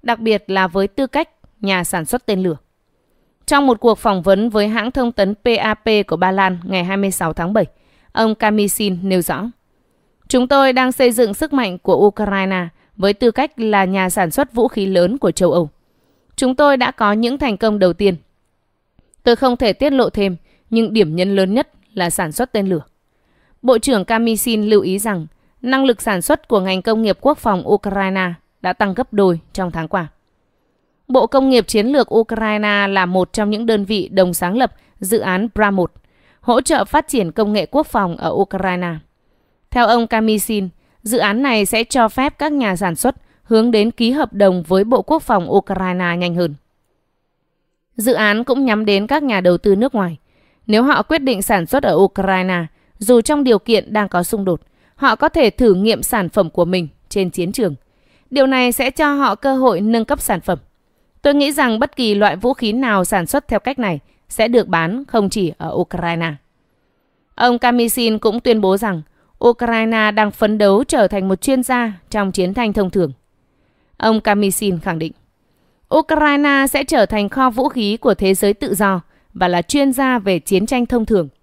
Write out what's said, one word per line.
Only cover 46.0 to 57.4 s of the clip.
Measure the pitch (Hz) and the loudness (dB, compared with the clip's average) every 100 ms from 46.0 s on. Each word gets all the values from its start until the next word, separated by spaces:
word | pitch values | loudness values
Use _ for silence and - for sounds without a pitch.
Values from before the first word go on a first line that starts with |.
| 175 175 | -2 -2
nhanh | 175 | -2
hơn. | 170 175 143 _ _ _ _ _ _ _ _ _ _ _ _ _ - | -2 -4 -6 _ _ _ _ _ _ _ _ _ _ _ _ _ -4
Dự | 220 | -2
án | 170 214 208 | 2 2 0
cũng | 247 262 | -2 0
nhắm | 269 214 | 0 0
đến | 214 196 214 | 2 0 0
các | 285 | -2
nhà | 285 208 | 0 0
đầu | 180 175 | 2 2
tư | 208 196 | 2 2
nước | 254 | 2
ngoài. | 233 185 160 _ _ _ _ - | 0 -4 -6 _ _ _ _ 0
Nếu | 214 | 2
họ | 262 277 | 4 2
quyết | 214 311 | 0 -2
định | 269 208 | 0 -4
sản | 196 208 165 | 0 -2 0
xuất | 269 | 0
ở | 247 | 2
Ukraine, | 160 196 - 190 185 185 180 165 _ _ _ | 4 2 2 -2 0 0 -2 -4 _ _ _
dù | 208 247 | 2 2
trong | 220 302 | 4 0
điều | 262 208 | 2 2
kiện | - 220 - | 2 0 0
đang | 214 202 | -4 -2
có | 175 | -2
xung | 180 220 | -2 -2
đột, | 190 165 _ _ _ | -2 -4 _ _ _
họ | _ 269 220 | _ 0 2
có | 311 | 0
thể | 330 240 | 2 0
thử | - 240 | 4 4
nghiệm | 180 208 220 | 4 2 0
sản | - 233 175 | -2 -2 -2
phẩm | 214 170 | 0 0
của | - | 0
mình | 175 185 160 _ _ | 0 0 -4 _ _
trên | 208 185 | -4 -4
chiến | 170 | -4